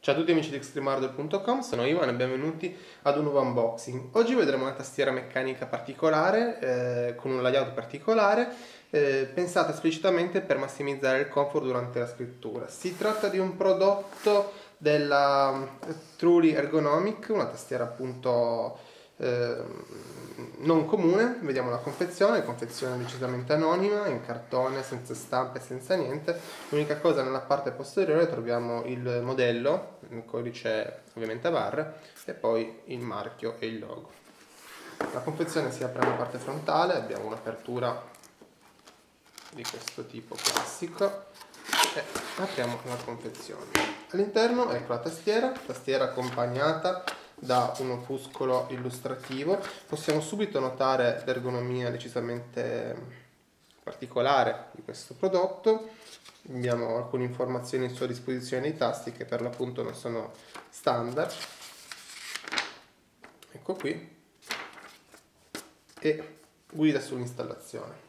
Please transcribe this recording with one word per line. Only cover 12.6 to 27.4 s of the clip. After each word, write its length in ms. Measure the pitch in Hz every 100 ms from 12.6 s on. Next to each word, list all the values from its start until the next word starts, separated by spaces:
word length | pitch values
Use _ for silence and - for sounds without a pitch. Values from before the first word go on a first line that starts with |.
| 113
Si 280 | - 185 175
tratta 300 | 208 214 202
di 140 | 185
un 160 | 185 -
prodotto 960 | 190 185 190 202 - - - 202 202 - - -
della, 1000 | 147 147 143 139 143 139 135 135 135 - -
eh, 60 | 160 -
Truly 380 | - 170 170 160
Ergonomic, 720 | 143 143 156 147 151 196 208 -
una 160 | 214 127
tastiera 360 | - - 127
appunto, 960 | 123 - 127 127 127 120 117 117 113 - - - - _
ehm, 680 | - 123 120 120 - - - - - - - - 123 -
non 260 | 143 165
comune. 540 | 156 208 165 185 240 247
Vediamo 300 | 156 131 123
la 80 | 120
confezione, 680 | - - 175 - 196 226
confezione 540 | - 123 117 - 131 123
decisamente 560 | 120 123 127 127 127
anonima, 520 | 151 160 175 196 208 202
in 180 | 123
cartone, 580 | 123 120 - 127 131 135
senza 320 | 131 123 123
stampe, 460 | 123 - 127 131 127
senza 340 | - 127 -
niente. 440 | 185 131 143 151 170 - - -
L'unica 300 | 147 147 147
cosa, 240 | 170 143
nella 180 | 131 131